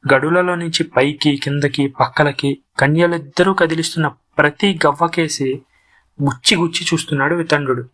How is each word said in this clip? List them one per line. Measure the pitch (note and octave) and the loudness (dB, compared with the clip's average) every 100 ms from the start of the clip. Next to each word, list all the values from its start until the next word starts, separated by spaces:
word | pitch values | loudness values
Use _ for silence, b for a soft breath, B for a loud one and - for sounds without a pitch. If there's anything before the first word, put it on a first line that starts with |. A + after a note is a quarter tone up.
| C3 | 2
గడులలో | C3+ D3 F3 F3+ | 0 2 0 0
నుంచి | F3 E3+ E3 | -2 -4 -4
పైకి, | D#3+ - C#3 D3 D3 C#3 | -2 0 0 0 0 0
కిందకి, | - C#3+ C#3+ - C#3 C3+ | -2 -2 -2 -2 -4 0
పక్కలకి | B2+ - D3 C3+ C#3 C#3 _ - | -2 2 0 0 -4 -6 _ 0
కన్యలిద్దరూ | C#3 D#3 F3 E3+ C#3+ - F3+ | 2 4 2 0 -6 0 2
కదిలిస్తున్న | F#3+ E3 E3 E3 D#3+ D#3 - _ - | 2 0 0 -4 -2 -2 -4 _ 0
ప్రతి | D3 D3 G3+ E3+ D3+ | 0 2 -2 2 0
గవ్వకేసి | C#3+ E3+ E3+ D#3+ - C3+ C3 _ _ _ _ _ _ | 2 -2 0 -2 -2 -4 -4 _ _ _ _ _ _
గుచ్చి | C#3 B2+ - G3 | -2 0 0 2
గుచ్చి | E3+ E3+ E3+ | 0 -2 -4
చూస్తున్నాడు | E3 - D3 C#3 | -4 -2 -2 0
వితండుడు. | E3+ E3 D3 C#3 B2 B2 | -2 0 -2 0 -4 -6